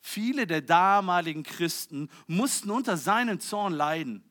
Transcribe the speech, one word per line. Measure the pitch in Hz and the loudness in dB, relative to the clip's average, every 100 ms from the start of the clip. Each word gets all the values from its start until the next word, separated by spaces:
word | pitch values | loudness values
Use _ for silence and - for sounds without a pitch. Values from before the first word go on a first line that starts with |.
Viele | - - 226 277 202 | -8 -4 -2 0 0
der | 160 | -2
damaligen | 147 170 190 202 190 175 165 156 | 4 4 6 4 4 0 0 -6
Christen | 151 - 170 - - 143 151 - - | -10 -4 -2 -2 -8 -8 -8 -12 -4
mussten | 165 262 - 202 | 0 0 0 -2
unter | 220 254 175 | -2 0 -2
seinem | 151 220 240 190 | 2 2 2 -2
Zorn | - 208 202 | -4 -4 -2
leiden. | 156 147 160 147 104 _ | 0 0 -2 -4 -10 _